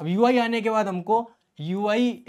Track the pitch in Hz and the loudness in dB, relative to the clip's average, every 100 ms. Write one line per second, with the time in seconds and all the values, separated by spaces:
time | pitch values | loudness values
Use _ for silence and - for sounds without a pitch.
0 | 156 185 240 254 226 233 220 220 202 180 | -4 2 4 4 2 -2 0 0 0 -2
1 | 180 220 233 _ _ - 156 190 208 214 | 0 0 0 _ _ -12 -6 -2 0 0
2 | 247 233 | 0 -2